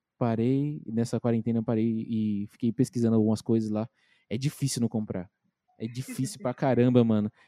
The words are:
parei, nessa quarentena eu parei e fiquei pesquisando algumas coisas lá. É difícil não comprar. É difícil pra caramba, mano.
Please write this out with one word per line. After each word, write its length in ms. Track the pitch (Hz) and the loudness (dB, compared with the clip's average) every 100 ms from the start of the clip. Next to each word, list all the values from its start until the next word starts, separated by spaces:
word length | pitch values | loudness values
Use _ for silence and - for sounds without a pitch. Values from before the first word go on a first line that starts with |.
| _ - | _ -4
parei, 640 | 120 113 120 135 147 151 - | -2 2 2 2 -2 -6 -6
nessa 320 | 113 117 120 | -2 -2 0
quarentena 400 | 123 113 113 117 | 0 0 0 -2
eu 20 | |
parei 400 | 110 110 113 110 117 | 0 0 0 -2 -4
e 380 | 113 107 101 101 | -2 -2 -4 -6
fiquei 240 | - 117 | -4 -4
pesquisando 440 | 101 127 123 117 113 | 0 0 2 2 4
algumas 240 | 107 110 | 4 0
coisas 300 | - 113 110 | 0 0 0
lá. 180 | 107 113 _ _ _ - | -4 -6 _ _ _ -8
É 80 | 120 | -4
difícil 440 | 139 - 139 - | -4 -2 -4 -2
não 80 | 117 | -2
comprar. 420 | 117 107 95 90 _ _ _ _ - | -2 -4 -8 -10 _ _ _ _ -12
É 80 | 117 | -10
difícil 500 | 120 - - 131 - | -10 -10 -6 -6 -6
pra 120 | 113 | -8
caramba, 500 | - 139 120 127 123 | -2 0 4 6 6
mano. 300 | 113 107 104 _ | 6 4 0 _